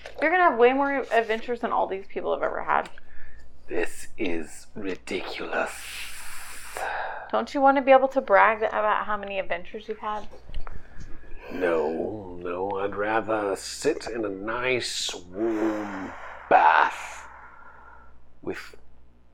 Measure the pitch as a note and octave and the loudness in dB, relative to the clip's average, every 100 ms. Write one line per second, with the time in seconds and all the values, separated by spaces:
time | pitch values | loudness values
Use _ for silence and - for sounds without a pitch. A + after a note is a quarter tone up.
0 | - - D4+ F4+ F4 A#3 A#3+ C4+ C#4 C#4 | -12 0 2 6 6 8 6 6 2 0
1 | - A#3 G#3+ A3 B3 A#3 A3 - F#3+ F#3+ | 2 2 2 -2 -2 -4 0 0 0 -4
2 | - - E3+ D3+ C#3+ - D#3 C#3+ - - | -6 -4 -2 0 0 -2 2 2 2 -6
3 | - - - - - - - - - - | -4 0 0 -2 -6 -8 -2 2 2 0
4 | - - F#2+ E2 D#2 - - - G2 F2+ | -4 -2 0 0 -2 -10 -12 -6 -6 -6
5 | - F#2+ F#2+ - E2+ E2 - - - - | -6 -6 -4 -6 -4 -2 -2 -6 -10 -10
6 | - - - - - - - - - - | -8 -6 -4 -6 -6 -10 -8 -6 -6 -6
7 | - - - A3 A#3 C#4+ C4+ C#4 C4 C4 | -6 -10 -4 -2 -2 6 6 6 8 8
8 | C4 C4+ C4 F#3+ G3+ G#3+ A3 G#3+ G#3+ G3+ | 8 2 6 8 8 4 0 2 2 2
9 | G3 G#3 G3+ G3 F3+ F3 F3+ A3 G#3+ G#3+ | 0 -4 -4 -6 -2 -4 -4 -10 -10 -8
10 | G#3+ G#3+ G3+ - - - - - - - | -6 -6 -6 -10 -4 0 0 0 -2 -6
11 | - - - - - F2 F2+ D#2+ D#2 E2 | -4 -6 -4 -8 -6 -2 0 2 0 -2
12 | F#2 G#2+ F#2 F2 F2+ F2+ G2 G2 G2+ G2+ | -4 -6 -10 -8 -6 -4 -4 -2 -4 -2
13 | G#2 A2 G#2 A2 G2+ - - - C#3+ F3 | 0 0 2 0 0 -2 -6 -2 0 0
14 | - A#2 G#2 F#2+ G#2 A#2+ B2+ B2 - - | -4 -4 -4 -4 -4 -2 0 0 -2 -4
15 | - F#2 F2 F#2+ A#2 G#2+ A2 G#2+ G2+ F#2+ | -6 -8 -10 -2 0 2 0 -2 -6 -6
16 | F2+ - - - - - - D#2+ - - | -8 -10 -14 -14 4 6 8 6 4 0
17 | - - - - - - - - - - | -10 -14 -16 -18 -20 -20 -20 -20 -20 -20
18 | - - - - - - - - - - | -18 -16 -16 -10 -10 -10 -12 -14 -14 -16
19 | - - - | -18 -20 -20